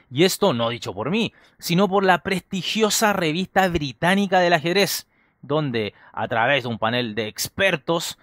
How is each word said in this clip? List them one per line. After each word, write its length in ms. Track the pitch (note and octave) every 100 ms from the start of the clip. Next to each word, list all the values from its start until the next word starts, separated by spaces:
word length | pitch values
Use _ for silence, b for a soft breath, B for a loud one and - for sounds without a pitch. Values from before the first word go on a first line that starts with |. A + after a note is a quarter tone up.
| b
Y 140 | B2
esto 300 | F#3 - G3+
no 160 | B2 A#2
dicho 240 | A#2 A#2
por 160 | G2 A2+
mí, 240 | G#3 G3 b b b
sino 300 | - E3 G3
por 160 | G3 G3
la 140 | F3
prestigiosa 920 | - F#3 - F#3+ - G#3+ G#3+ - G#3+
revista 560 | G3 E3 D#3+ F#3+ - F#3+
británica 720 | E3+ D3 A#2+ E3+ G3 G3+ F#3
del 140 | F3
ajedrez, 540 | F3 E3 F3+ F#3+ - - _ _ _
donde, 520 | C3 D3 D3 A#2 G#2 b b
a 160 | - G#2+
través 340 | A#2 A#2+ C#3+
de 60 | A#2+
un 100 | A2+
panel 340 | A2+ B2 A#2+
de 140 | G#2+ G#2+
expertos 880 | - - - F#3+ E3+ - E3+ - -